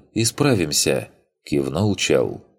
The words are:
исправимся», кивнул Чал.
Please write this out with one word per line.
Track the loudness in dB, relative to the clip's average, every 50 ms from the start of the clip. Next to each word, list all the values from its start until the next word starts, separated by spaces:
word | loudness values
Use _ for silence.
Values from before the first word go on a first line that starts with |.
| -14 _ _
исправимся», | -2 -2 -2 0 0 2 2 2 2 0 0 0 0 0 0 0 -2 -4 -8 -16 _ _ _ _ _ _
кивнул | -2 -2 -2 0 -2 -2 -2 0 0 0
Чал. | -2 0 0 2 2 2 0 -4 -10 -16 _ _